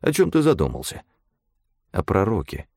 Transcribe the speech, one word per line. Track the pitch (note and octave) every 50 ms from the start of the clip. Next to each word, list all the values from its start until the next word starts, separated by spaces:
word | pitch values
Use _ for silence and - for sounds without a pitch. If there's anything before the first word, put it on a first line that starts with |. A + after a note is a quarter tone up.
О | - -
чем | D3+ - F#3+ F2
ты | - E3
задумался? | D3+ D#3 C#3+ - D#2 C2 A#1+ B1 - - - - - _ _ _ _ _ _ _ _ _ _ _ _ _ _ _ _ _
О | - -
пророке. | - - G2+ G2 G2 G#2+ A2+ F#2+ C#2+ - - - - _ _